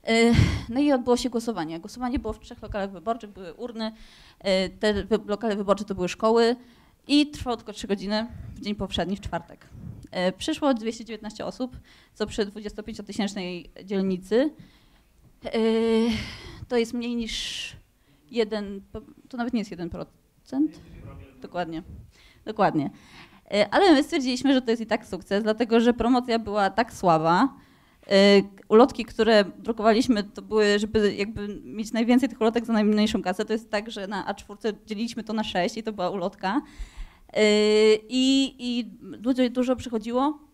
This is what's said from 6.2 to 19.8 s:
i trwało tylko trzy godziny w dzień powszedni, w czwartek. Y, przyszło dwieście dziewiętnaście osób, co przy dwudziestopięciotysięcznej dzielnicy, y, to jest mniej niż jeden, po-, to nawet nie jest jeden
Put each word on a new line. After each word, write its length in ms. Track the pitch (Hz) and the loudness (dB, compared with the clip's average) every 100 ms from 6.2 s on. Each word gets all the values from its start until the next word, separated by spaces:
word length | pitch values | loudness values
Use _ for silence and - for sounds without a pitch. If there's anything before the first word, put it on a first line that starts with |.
| 220 233 233 247 - _ _ _ - | 2 4 4 0 -8 _ _ _ 2
i 240 | 285 294 | 2 2
trwało 260 | 294 254 233 | -2 -6 -6
tylko 160 | - | -8
trzy 140 | 202 208 | -14 -4
godziny 400 | 196 185 214 233 - - - | -4 -2 -4 -4 -10 -14 -12
w 60 | |
dzień 140 | 208 208 | -8 -6
powszedni, 420 | 190 - 175 196 | -4 -4 -2 -4
w 40 | |
czwartek. 480 | - 170 - - - - - - - 185 180 | -4 -8 -8 -20 -20 -18 -16 -16 -10 -2 -2
Y, 20 | |
przyszło 420 | 185 - 311 294 | -2 -6 0 2
dwieście 320 | 240 226 226 220 | 2 -2 -8 -12
dziewiętnaście 400 | 220 214 214 214 | -12 -12 -10 -10
osób, 320 | - 254 - - - _ | -6 -10 -10 -20 -20 _
co 140 | _ 214 | _ -6
przy 180 | - 202 | -2 -4
dwudziestopięciotysięcznej 1200 | 208 208 - 214 220 202 196 202 202 180 175 - - 190 | -4 -12 -12 -14 -14 -10 -4 -4 -4 -8 -8 -12 -20 -6
dzielnicy, 680 | 196 190 185 185 233 294 - - _ _ _ _ _ - _ 240 | -2 -2 -2 0 2 2 -2 -20 _ _ _ _ _ -20 _ -6
y, 640 | 226 226 226 226 226 233 214 - - - - - | 0 2 2 2 2 2 -2 -6 -12 -16 -18 -4
to 100 | 247 | -2
jest 160 | 233 | 0
mniej 220 | 240 233 240 | -4 -6 -4
niż 600 | 226 - - - - - _ _ _ _ _ | -4 -6 -8 -8 -12 -14 _ _ _ _ _
jeden, 500 | 233 220 214 202 196 - | -2 -2 -2 -6 -10 -12
po-, 100 | 220 - - - | -16 -16 -20 -16
to 80 | 247 | -6
nawet 160 | 240 | -2
nie 60 | 247 | -2
jest 120 | 196 | -4
jeden 180 | 170 | -8